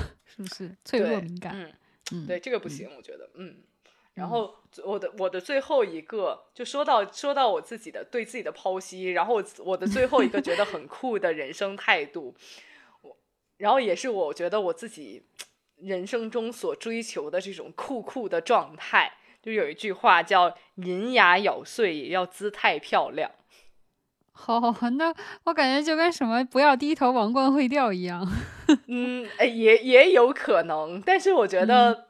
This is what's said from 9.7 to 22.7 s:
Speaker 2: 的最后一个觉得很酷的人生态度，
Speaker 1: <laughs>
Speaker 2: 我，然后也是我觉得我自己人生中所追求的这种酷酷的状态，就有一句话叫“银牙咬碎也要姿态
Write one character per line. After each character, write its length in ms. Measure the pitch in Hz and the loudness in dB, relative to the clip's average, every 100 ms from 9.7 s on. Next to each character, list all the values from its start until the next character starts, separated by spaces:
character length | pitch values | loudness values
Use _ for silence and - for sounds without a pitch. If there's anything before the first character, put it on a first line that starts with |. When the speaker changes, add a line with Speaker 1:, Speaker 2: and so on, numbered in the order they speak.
| 185 | -4
Speaker 2:
的 100 | 233 | -2
最 200 | 226 254 | 0 2
后 160 | 277 | 2
一 60 | 254 | 2
个 120 | 294 | 0
觉 160 | 269 170 | -2 -2
得 80 | |
很 220 | 208 170 139 | -2 -4 -12
酷 320 | - 262 208 | -10 -6 -2
的 120 | 185 | -2
人 220 | 156 135 | -4 -8
生 240 | 160 202 202 | -8 -8 -6
态 260 | - 185 143 | 0 0 -2
度， 280 | 175 131 - - - - | -10 -14 -18 -20 -20 -20
Speaker 1:
<laughs> 340 | - _ _ | -20 _ _
Speaker 2:
我， 120 | 143 - _ _ _ - | -20 -20 _ _ _ -6
然 120 | 208 | 2
后 80 | 269 | 2
也 160 | 233 | 2
是 140 | 180 262 | -2 -4
我 240 | 202 156 | -4 -4
觉 160 | 151 170 | -4 -4
得 100 | 208 | -2
我 140 | 190 | -4
自 160 | - 226 | -6 -10
己 360 | - 131 113 _ - - _ _ _ | -16 -20 -20 _ -20 -20 _ _ _
人 300 | 185 185 190 | -8 -8 -6
生 240 | 240 220 | -6 -6
中 200 | 240 226 | -6 -8
所 240 | 233 175 | -6 -6
追 280 | 147 233 226 | -6 -6 -8
求 280 | 226 - 147 | -8 -10 -6
的 80 | 170 | -6
这 140 | 190 | -8
种 180 | 175 - - | -14 -16 -14
酷 240 | - 254 | -10 -8
酷 260 | 196 269 208 | -8 -8 -4
的 140 | 247 | -4
状 340 | 240 220 147 | 2 0 0
态， 380 | 151 - 214 160 - _ _ | -10 2 2 2 -2 _ _
就 100 | - | -8
有 160 | 220 151 | -4 -4
一 60 | |
句 180 | 160 214 | -4 -8
话 300 | 185 240 175 | 0 4 4
叫 340 | 170 190 175 - _ - | 6 4 4 0 _ -14
“银 360 | 180 180 226 | -8 -6 -2
牙 260 | 254 185 180 | 4 6 6
咬 240 | 202 - | 2 -2
碎 320 | - - 208 | -8 -2 -2
也 140 | 156 131 | -2 -4
要 160 | 180 | -4
姿 260 | 180 - 202 | -4 -6 -10
态 280 | 202 226 | -2 0